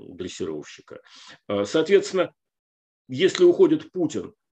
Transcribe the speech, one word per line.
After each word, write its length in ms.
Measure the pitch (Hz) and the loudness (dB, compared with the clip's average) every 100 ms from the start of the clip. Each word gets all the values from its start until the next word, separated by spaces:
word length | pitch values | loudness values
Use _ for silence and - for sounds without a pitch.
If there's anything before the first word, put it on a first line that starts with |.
| - | -18
дрессировщика. 880 | 87 90 - 82 76 - - - - - - - - - | -14 -14 -10 -8 -10 -12 -20 -20 -20 -20 -20 -20 -18 -6
Э, 160 | 101 | -4
соответственно, 680 | 104 160 160 196 196 185 180 _ _ _ _ _ _ _ - | -2 -2 2 2 2 -2 -4 _ _ _ _ _ _ _ -10
если 360 | 127 180 - | -2 0 4
уходит 480 | 180 175 175 151 - | 4 6 4 2 -4
Путин, 420 | 185 156 107 87 - _ _ | -6 -4 -4 -10 -14 _ _